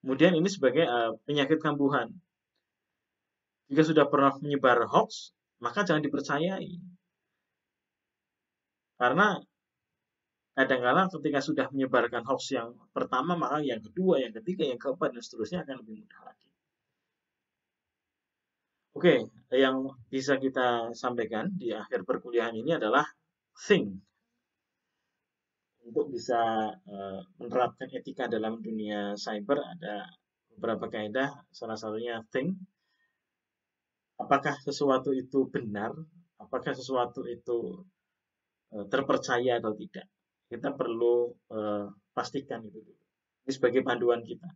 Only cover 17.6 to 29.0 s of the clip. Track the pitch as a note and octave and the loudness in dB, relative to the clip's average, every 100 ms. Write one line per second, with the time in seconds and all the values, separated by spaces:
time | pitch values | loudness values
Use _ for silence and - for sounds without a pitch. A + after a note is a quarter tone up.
17.6 | _ _ _ _ _ _ _ _ _ _ | _ _ _ _ _ _ _ _ _ _
18.6 | _ _ _ - F3 C3 G#2+ _ _ B2+ | _ _ _ 4 6 6 2 _ _ 4
19.6 | C3+ C3 C3 - - C3+ C3 C3+ C3+ C3 | 4 4 -4 -10 -8 -4 2 2 2 2
20.6 | B2 A#2+ A#2 A#2 B2 A#2+ A2 A2 F3+ F#3+ | 2 2 -2 -4 -4 -2 -2 -2 -4 -4
21.6 | A#2 G#2+ G2+ B2 - A#2 B2 A#2 A2+ A2 | -4 -6 -4 -6 -2 -4 0 0 0 -4
22.6 | C3 D#3+ G#2+ B2+ D3+ - _ _ _ - | -2 0 4 2 2 -6 _ _ _ -18
23.6 | - G3 G#2 F#2+ _ _ _ _ _ _ | 4 4 4 -8 _ _ _ _ _ _
24.6 | _ _ _ _ _ _ _ _ _ _ | _ _ _ _ _ _ _ _ _ _
25.6 | _ _ A#2 B2+ F#2+ A#2 A#2+ A#2 A#2 A2+ | _ _ -6 -2 -2 -4 -2 2 2 2
26.6 | G#2+ - - G2+ G3 - - _ B2 B2 | -2 -4 -14 -10 -8 -10 -12 _ -4 0
27.6 | A#2+ - C3 B2+ A#2+ - A#2+ A2+ A2 A2+ | 0 -2 -12 -10 -12 -6 -4 -2 -2 -6
28.6 | A2 A2 G#2 G#2 | -8 -6 -4 -4